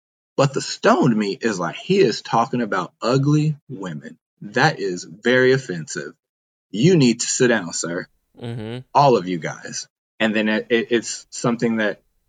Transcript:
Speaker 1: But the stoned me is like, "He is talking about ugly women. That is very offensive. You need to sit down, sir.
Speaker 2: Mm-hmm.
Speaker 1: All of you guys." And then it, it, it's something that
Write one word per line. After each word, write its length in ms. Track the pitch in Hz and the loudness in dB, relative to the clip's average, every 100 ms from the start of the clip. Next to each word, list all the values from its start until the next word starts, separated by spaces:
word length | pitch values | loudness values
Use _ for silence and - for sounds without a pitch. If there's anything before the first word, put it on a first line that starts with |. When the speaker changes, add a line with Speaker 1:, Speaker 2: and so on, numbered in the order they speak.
| _ _ _ - | _ _ _ 0
Speaker 1:
But 180 | 139 | 0
the 60 | - | 0
stoned 560 | - - 190 269 139 107 | -8 0 2 4 4 2
me 200 | 101 95 | -2 -2
is 180 | 117 95 | -4 -2
like, 180 | 85 - | -6 -6
"He 220 | - 196 | 0 4
is 220 | 127 104 | 4 0
talking 380 | - 113 117 123 | -2 -2 0 -2
about 300 | 110 98 87 - | -2 -4 -6 -6
ugly 540 | 113 135 139 151 151 147 - | 0 2 2 2 2 -4 -8
women. 500 | 131 95 151 - - _ - | -12 -10 -10 -14 -20 _ -20
That 360 | 104 110 151 - | -6 0 0 0
is 240 | 98 90 | -4 -6
very 480 | - 85 117 127 127 | -10 -4 2 4 4
offensive. 600 | 131 - 87 73 80 71 - _ _ _ _ _ | 2 0 -10 -8 -10 -12 -14 _ _ _ _ _
You 260 | 101 165 180 | 2 4 6
need 240 | 127 113 | 4 2
to 60 | - | -2
sit 220 | - 127 | 0 2
down, 240 | 113 85 | 2 -2
sir. 340 | - 85 87 - _ _ - | -8 -6 -8 -10 _ _ -14
Speaker 2:
Mm-hmm. 400 | 120 117 107 123 131 | -12 -10 -10 -12 -2
Speaker 1:
All 220 | 139 143 113 | 2 4 4
of 100 | 90 | 0
you 120 | 87 | -6
guys." 500 | 76 57 - - - _ _ - | -6 -12 -14 -14 -14 _ _ -4
And 140 | 110 107 | -2 0
then 120 | 107 | 0
it, 180 | 107 - | -2 0
it, 160 | 117 107 | -2 0
it's 340 | 120 107 - - | -2 -2 -10 -14
something 460 | - 120 117 120 113 | -6 -4 -2 -2 -2
that 240 | 104 - _ _ | -2 -6 _ _